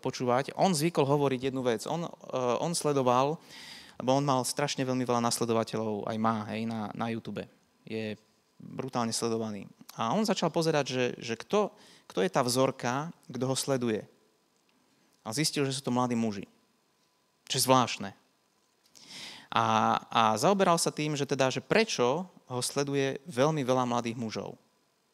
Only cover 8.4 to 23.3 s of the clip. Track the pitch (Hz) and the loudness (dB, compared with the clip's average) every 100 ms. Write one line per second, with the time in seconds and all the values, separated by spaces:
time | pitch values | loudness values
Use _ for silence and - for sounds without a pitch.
8.4 | _ - - 123 131 127 113 110 117 113 | _ -20 -14 -10 -6 -2 -2 0 -2 -2
9.4 | 110 104 - - - - 117 170 220 185 | -4 -8 -12 -20 -18 -6 -2 0 0 0
10.4 | 170 170 160 151 131 127 123 - 117 117 | 0 0 0 0 0 0 -2 -2 -6 -8
11.4 | - 202 202 - - - - - 185 160 | -2 0 0 -4 -20 -20 -8 -2 0 2
12.4 | 123 120 135 - 123 131 160 - - 123 | 2 2 2 2 -4 -4 -6 -12 -12 -4
13.4 | 127 127 - 135 120 104 - _ _ _ | -2 -2 0 0 0 -2 -4 _ _ _
14.4 | _ _ _ _ _ _ _ _ 110 117 | _ _ _ _ _ _ _ _ -8 -2
15.4 | 156 - 135 135 - 123 123 120 113 101 | -2 0 -2 -2 -2 0 2 2 0 -2
16.4 | - _ _ _ _ _ _ _ _ _ | -8 _ _ _ _ _ _ _ _ _
17.4 | - 135 120 131 117 - 101 - _ _ | -6 0 6 6 4 -2 -10 -14 _ _
18.4 | _ _ _ _ _ - - - - - | _ _ _ _ _ -20 -20 -16 -16 -16
19.4 | - - 113 110 113 107 - - 110 107 | -4 0 2 4 4 2 0 2 4 4
20.4 | 151 202 190 165 160 - 151 147 139 139 | 2 4 4 2 0 -2 -2 -2 -2 2
21.4 | 131 127 - 202 220 - 123 151 185 - | 2 0 2 2 2 2 0 0 -4 -14
22.4 | - 123 - 139 143 139 135 135 - | -8 -6 -4 -2 -2 0 -2 -4 -6